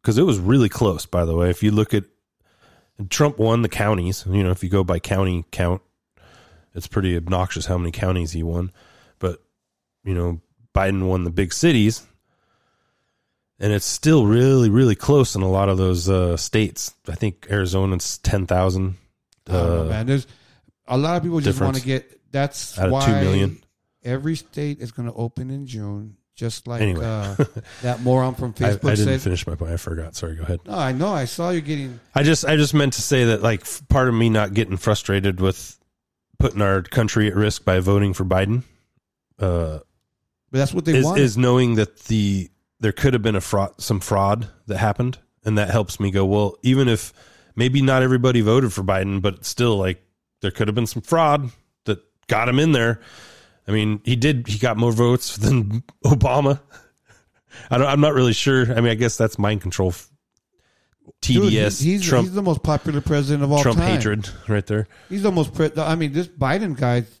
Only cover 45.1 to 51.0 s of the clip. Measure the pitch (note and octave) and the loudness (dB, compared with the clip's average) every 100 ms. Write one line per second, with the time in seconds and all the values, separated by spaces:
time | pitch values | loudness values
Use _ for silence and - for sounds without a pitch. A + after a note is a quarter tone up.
45.1 | - _ _ G#2+ G#2 G2+ G#2+ F#2+ - G2+ | -6 _ _ -2 0 0 0 -2 -4 -2
46.1 | G2 G2 G#2 G#2 - B2 C3 B2+ A2 - | 0 2 2 0 -2 0 2 2 0 -4
47.1 | _ - _ _ - B2+ C3+ C3+ C3 B2+ | _ -20 _ _ -2 0 2 2 4 4
48.1 | B2+ B2+ B2 G#2 B2 B2+ G2 F#2+ F#2+ G2 | 2 4 2 4 4 2 -2 -2 -2 -2
49.1 | G2 G2 F#2 - - A#2+ G2+ F#2+ F2+ _ | -2 -2 -4 -10 -2 0 2 -2 -4 _
50.1 | _ _ _ G2 - G#2+ G#2+ A2+ A#2 | _ _ _ -8 -2 -2 0 -4 -6